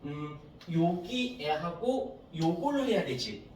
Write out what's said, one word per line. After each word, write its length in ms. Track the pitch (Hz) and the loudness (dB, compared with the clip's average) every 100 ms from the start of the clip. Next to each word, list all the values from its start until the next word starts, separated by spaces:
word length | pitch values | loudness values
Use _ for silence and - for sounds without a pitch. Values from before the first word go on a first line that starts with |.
음, 360 | 143 147 147 147 - - - | -6 -6 -6 -10 -16 -18 -2
여기에 800 | 165 170 180 196 247 247 - 147 | 4 4 2 -2 -2 -2 -2 -2
하고 680 | 156 170 165 240 262 - - - 160 | 0 -2 -2 0 2 0 -8 -12 0
요걸로 500 | 165 175 277 285 254 | 2 4 2 2 4
해야 200 | 202 - | 4 2
되지. 380 | 123 110 101 - | -2 -4 -6 -12